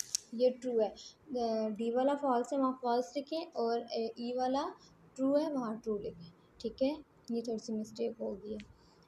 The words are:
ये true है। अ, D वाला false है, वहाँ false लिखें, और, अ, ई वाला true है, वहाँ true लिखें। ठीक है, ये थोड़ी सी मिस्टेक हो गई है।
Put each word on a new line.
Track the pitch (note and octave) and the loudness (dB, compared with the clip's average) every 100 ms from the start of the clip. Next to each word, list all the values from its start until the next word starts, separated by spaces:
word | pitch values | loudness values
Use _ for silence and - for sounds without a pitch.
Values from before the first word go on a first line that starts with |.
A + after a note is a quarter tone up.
| - - - | -4 -4 -4
ये | A3+ B3 | 4 4
true | B3 B3+ A#3 | 4 0 2
है। | G#3 | 2
अ, | - - - - B3 A#3 A3 A3 G#3 | 0 -16 -18 -8 -2 0 0 0 0
D | A#3 | 0
वाला | A#3+ C4 C#4+ | 4 4 4
false | C#4+ A#3+ B3 | 4 2 2
है, | C#4+ | 2
वहाँ | C4 C4 | 2 2
false | B3 A#3+ B3 C#4+ | 2 2 2 -4
लिखें, | C4+ D#4+ E4+ | -4 -4 -4
और, | - A#3 A#3 | -2 0 0
अ, | A#3 A3+ A3+ A3+ | -2 -4 -4 -4
ई | A#3+ B3 | -4 0
वाला | B3+ C4 E4+ F#4+ - - - - | 2 2 0 -6 -16 -20 -16 0
true | C4 C#4+ | 4 4
है, | D#4 | 4
वहाँ | C#4 A#3 A3 | -2 -2 -4
true | A3 G#3 | -2 -2
लिखें। | G3+ - - - - - | -4 -10 -16 -20 -20 -8
ठीक | A3+ A3+ | -6 2
है, | C4+ D4+ - - - | 2 0 -8 -18 -4
ये | A#3 | -4
थोड़ी | A#3 A3 | -2 -4
सी | - | -2
मिस्टेक | A3 A3 A3 A3+ A3+ | -4 -4 -4 -4 -2
हो | A3 | -6
गई | G3+ G#3 | -6 -8
है। | G#3+ - - - - | -10 -10 -20 -20 -20